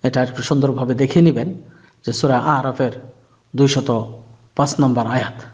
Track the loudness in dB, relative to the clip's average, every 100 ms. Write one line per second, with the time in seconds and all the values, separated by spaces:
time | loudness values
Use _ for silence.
0 | 0 0 -2 -4 -2 2 2 0 -2 0
1 | 2 4 4 4 -4 -8 -16 -20 _ _
2 | -8 -2 0 2 2 0 -2 -2 -2 -4
3 | -18 -20 _ _ _ 2 2 2 0 -2
4 | -4 -12 -20 -20 _ -2 -2 2 2 2
5 | 0 -2 -4 -10 -20